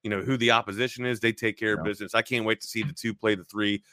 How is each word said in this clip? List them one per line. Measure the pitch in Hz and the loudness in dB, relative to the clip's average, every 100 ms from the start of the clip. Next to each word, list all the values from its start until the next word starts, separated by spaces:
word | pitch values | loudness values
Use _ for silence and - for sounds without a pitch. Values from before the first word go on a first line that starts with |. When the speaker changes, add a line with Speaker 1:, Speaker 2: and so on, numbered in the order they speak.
Speaker 1:
you | 107 | -4
know, | 98 | -2
who | 104 131 | 0 2
the | 117 | 4
opposition | 113 104 98 127 123 123 | 4 2 -2 -4 -2 -4
is, | 113 | 0
they | 117 | 0
take | 107 110 98 | 0 -2 0
care | 107 | 0
of | 101 | 0
Speaker 2:
Yeah. | 101 | -2
Speaker 1:
business. | 101 98 113 | -4 -2 0
I | |
can't | - 123 | 0 0
wait | 110 113 | 0 0
to | - | -2
see | 113 | -4
the | 143 | -4
two | - 117 | -4 -6
play | 101 110 98 | 0 2 0
the | |
three. | 85 104 104 104 - | -2 -2 0 -2 -6